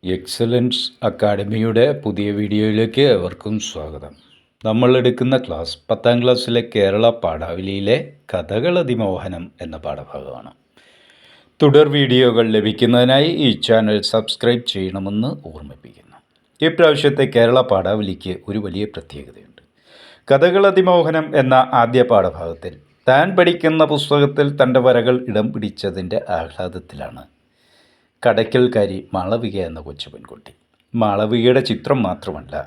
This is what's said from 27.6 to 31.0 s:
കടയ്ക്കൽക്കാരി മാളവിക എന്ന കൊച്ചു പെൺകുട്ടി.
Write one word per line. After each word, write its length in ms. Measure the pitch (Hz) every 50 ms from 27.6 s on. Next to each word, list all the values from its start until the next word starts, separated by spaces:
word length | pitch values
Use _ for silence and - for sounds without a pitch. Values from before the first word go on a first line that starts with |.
| _ _ _ _ _ _ _ _ _ _ _ _ -
കടയ്ക്കൽക്കാരി 720 | 120 110 107 113 110 - 127 123 123 123 113 101 92 95 92 - - -
മാളവിക 440 | 95 90 95 110 117 120 107 101 98 90 82
എന്ന 120 | 80 82 78
കൊച്ചു 220 | 76 71 71 - - 73
പെൺകുട്ടി. 380 | - - - - - _ - - _ _ _ _ _ _ _ - 117